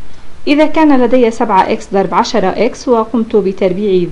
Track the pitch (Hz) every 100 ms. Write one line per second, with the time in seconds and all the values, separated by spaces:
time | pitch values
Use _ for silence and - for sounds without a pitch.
0 | - - - - - 294 302 320 311 254
1 | 240 254 233 - 226 190 - 220 - 196
2 | 180 170 240 220 185 - 226 - 277 233
3 | 220 240 220 214 190 190 190 185 208 185
4 | 165